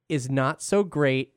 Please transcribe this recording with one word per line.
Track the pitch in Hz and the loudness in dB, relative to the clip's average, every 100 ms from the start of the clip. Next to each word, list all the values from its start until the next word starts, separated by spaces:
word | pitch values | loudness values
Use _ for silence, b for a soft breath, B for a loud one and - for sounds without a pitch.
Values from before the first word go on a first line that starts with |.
| - | -6
is | 151 127 | -4 -2
not | 135 131 160 | 0 0 -2
so | - 202 | 0 0
great | 190 147 143 131 135 | 0 0 2 2 -2